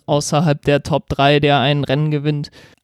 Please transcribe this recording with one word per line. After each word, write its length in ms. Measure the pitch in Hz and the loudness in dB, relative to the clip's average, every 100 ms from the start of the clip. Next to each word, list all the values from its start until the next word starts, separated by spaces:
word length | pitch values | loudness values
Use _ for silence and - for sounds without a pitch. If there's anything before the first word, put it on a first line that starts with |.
| - | -2
außerhalb 560 | 147 - 151 165 143 | -2 0 0 0 0
der 200 | - 147 | 0 0
Top 260 | - 147 - | 0 -4 -2
drei, 300 | - 143 147 | 0 2 4
der 200 | 143 143 | 2 2
ein 240 | 135 147 | 0 -2
Rennen 280 | 139 139 151 | -2 -2 -2
gewinnt. 380 | 147 147 147 143 - - _ | -2 -2 -4 -6 -16 -20 _